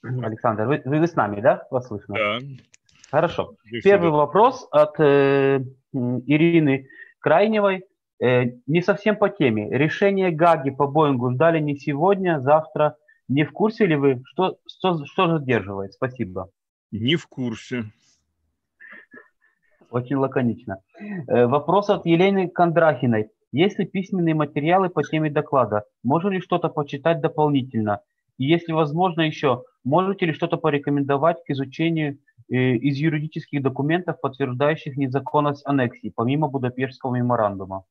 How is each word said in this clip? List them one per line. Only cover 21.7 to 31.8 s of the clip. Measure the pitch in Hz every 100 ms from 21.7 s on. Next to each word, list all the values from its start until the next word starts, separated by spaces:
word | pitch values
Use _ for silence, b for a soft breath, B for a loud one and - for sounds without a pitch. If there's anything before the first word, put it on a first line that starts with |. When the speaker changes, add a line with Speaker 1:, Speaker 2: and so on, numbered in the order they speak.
| 185 202
Speaker 1:
от | 190 170
Елены | 165 190 196 180
Кондрахиной. | - 175 160 165 139 131 110 107 _ _
Есть | 131 190 208
ли | 190
письменные | 190 185 190 165
материалы | 156 147 151 147 180 190
по | 180
теме | 143 156 156
доклада? | 147 147 139 113 104 - _
Можно | 117 156 196
ли | 190
что-то | - 175 165
почитать | 151 143 143 165 165
дополнительно? | 151 156 151 143 127 117 107 101 _ _ _ _
И |
если | 131 170 170
возможно | 160 156 151 185 165
еще, | 160 151 143 127 B B
можете | 127 151 190 196 190
ли |
что-то | - 170 165
порекомендовать | 160 143 143 143 139 143 156 170
к | -
изучению, | 131 131 131